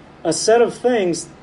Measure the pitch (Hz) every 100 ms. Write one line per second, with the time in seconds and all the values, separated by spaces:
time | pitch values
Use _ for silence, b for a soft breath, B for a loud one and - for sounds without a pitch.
0 | - - 165 151 - 233 214 - 240 240
1 | 180 151 - -